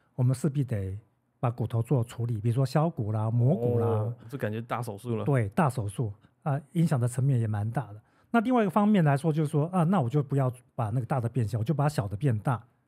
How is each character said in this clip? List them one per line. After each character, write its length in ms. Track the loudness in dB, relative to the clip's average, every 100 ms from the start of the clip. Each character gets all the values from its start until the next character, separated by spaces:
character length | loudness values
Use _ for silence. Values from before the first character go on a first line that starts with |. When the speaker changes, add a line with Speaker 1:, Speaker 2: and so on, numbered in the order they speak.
| _
Speaker 1:
我 80 | 0
们 120 | 0
势 160 | 2 0
必 120 | -2
得 360 | -2 -2 -4 -8 -12 _ _ _
把 120 | -4
骨 180 | -2 -2
头 120 | -2
做 220 | 2 0
处 240 | 0 -4 -4
理， 100 | -2
比 100 | 0
如 60 |
说 120 | 0 2
削 240 | 2 0
骨 220 | -2 -4
啦、 180 | -2 0
磨 240 | 2 4
骨 240 | 2 2 2
啦。 80 | 2
Speaker 2:
哦， 280 | 0 -2 -6 -12
这 80 | -6
感 140 | -4
觉 100 | -4
大 220 | -6 -6
手 160 | -6 -8
术 160 | -4
了。 100 | -2
Speaker 1:
对， 240 | 0 0 0
大 200 | 2 0
手 160 | 0 -6
术， 240 | -4 -6 -6 _ _
啊， 180 | -4 -4 -4
影 120 | 0
响 140 | 0 2
的 80 | 0
层 160 | 0
面 160 | 0 2
也 80 | 0
蛮 240 | -2 -2
大 220 | -4 -6
的。 100 | -12 -20 _ _
那 80 | 0
另 140 | 2
外 80 | 2
一 20 | 2
个 40 |
方 160 | 2 4
面 160 | 4
来 120 | 4 2
说， 160 | 2
就 120 | 0
是 60 | 0
说， 160 | 0 0
啊， 160 | 0
那 160 | 2 2
我 100 | 2
就 120 | 0
不 140 | 0 0
要 160 | 0 -2 _
把 160 | -6 -2
那 100 | -2
个 60 | -2
大 140 | -2
的 80 | 0
变 180 | -2 -2
小， 120 | 0
我 60 |
就 80 | -2
把 160 | 0 0
小 200 | 0 -4
的 80 | -2
变 200 | 0 0
大。 240 | 0 -4 -6 _